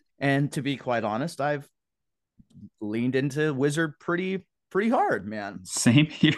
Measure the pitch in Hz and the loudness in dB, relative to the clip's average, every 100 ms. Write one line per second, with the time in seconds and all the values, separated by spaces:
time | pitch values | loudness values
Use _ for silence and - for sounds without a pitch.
0 | _ _ 143 139 143 - 135 131 - 117 | _ _ 0 2 2 -2 -4 -4 0 0
1 | 107 107 156 - 143 147 143 _ _ _ | 0 -2 -4 -4 -4 -4 -6 _ _ _
2 | _ _ _ _ - 92 101 _ 107 110 | _ _ _ _ -20 -20 -20 _ -6 -2
3 | 127 131 143 135 156 135 143 147 160 - | 0 0 0 0 -2 0 0 0 -4 -4
4 | - 175 185 190 - _ _ 185 220 262 | -4 -4 -2 -6 -8 _ _ -2 2 2
5 | 403 - 101 107 101 101 92 - 127 120 | 2 0 -4 -8 -8 -12 -10 0 4 6
6 | 156 - 156 | 4 4 2